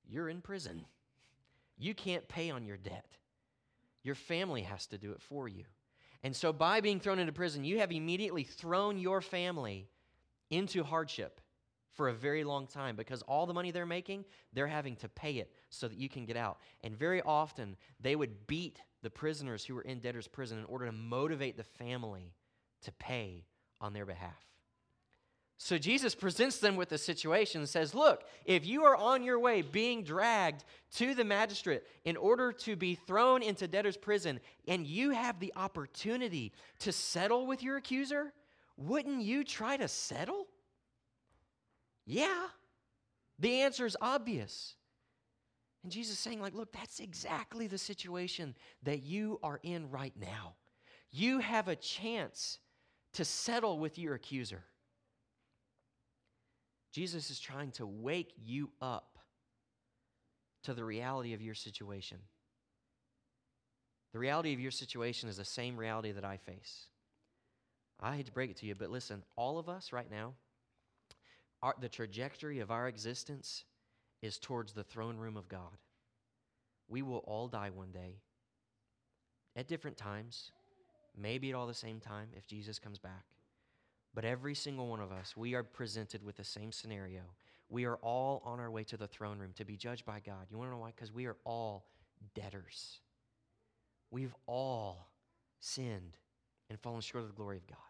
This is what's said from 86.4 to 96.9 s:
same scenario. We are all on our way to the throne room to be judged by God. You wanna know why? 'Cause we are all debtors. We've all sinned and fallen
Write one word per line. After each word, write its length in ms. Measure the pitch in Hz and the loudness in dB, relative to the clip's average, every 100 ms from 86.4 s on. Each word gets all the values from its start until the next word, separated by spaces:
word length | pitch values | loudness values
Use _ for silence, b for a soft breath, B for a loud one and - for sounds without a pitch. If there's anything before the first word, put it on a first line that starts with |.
same 300 | 104 104 110 | -10 -10 -10
scenario. 480 | - 113 104 95 92 90 90 b b b | -10 -8 -8 -8 -10 -14 -20 b b b
We 160 | 120 | -2
are 100 | 123 | -2
all 460 | 120 117 123 135 139 | -2 -2 0 0 -2
on 160 | 120 120 | -4 -6
our 100 | 117 | -6
way 140 | 113 | -6
to 140 | 107 110 | -6 -8
the 100 | 107 | -10
throne 320 | - 107 101 | -8 -8 -6
room 140 | 95 | -10
to 100 | 95 | -10
be 140 | 104 101 | -10 -8
judged 260 | 120 120 | -8 -8
by 160 | 110 107 | -8 -10
God. 280 | 107 95 95 | -10 -12 -10
You 80 | 110 | -10
wanna 140 | 127 | -8
know 80 | 123 | -8
why? 120 | 113 | -10
'Cause 220 | 113 110 | -12 -12
we 140 | 113 127 | -8 -8
are 100 | 107 | -6
all 420 | 117 117 110 101 _ b b _ 104 | -6 -4 -4 -6 _ b b _ -14
debtors. 640 | - 101 98 92 - - - _ _ _ _ _ _ _ _ _ _ _ | -12 -10 -10 -12 -14 -14 -18 _ _ _ _ _ _ _ _ _ _ _
We've 260 | 123 131 120 - | -6 -6 -8 -4
all 640 | 123 131 120 101 87 90 _ _ _ _ _ | -2 0 0 -4 -8 -16 _ _ _ _ _
sinned 560 | - 135 123 104 90 - _ _ _ _ _ | -8 -4 -4 -4 -8 -18 _ _ _ _ _
and 80 | 107 | -10
fallen 220 | 120 | -6